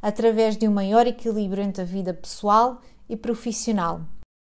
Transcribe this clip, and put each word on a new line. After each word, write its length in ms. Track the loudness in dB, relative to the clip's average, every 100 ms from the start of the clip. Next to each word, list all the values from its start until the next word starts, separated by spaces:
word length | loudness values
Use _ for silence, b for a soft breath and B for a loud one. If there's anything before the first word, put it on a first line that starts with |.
através 560 | -2 2 2 4 2 2
de 100 | 2
um 60 |
maior 340 | 2 4 4 4
equilíbrio 560 | 2 -4 -2 -2 -2
entre 200 | -4 -4
a 20 | -6
vida 280 | -6 -6
pessoal 680 | -6 -8 -6 4 4 4 0 b b b
e 80 | -10
profissional. 840 | -6 -6 -4 -6 -2 0 0 -4 -6 -8 -12 _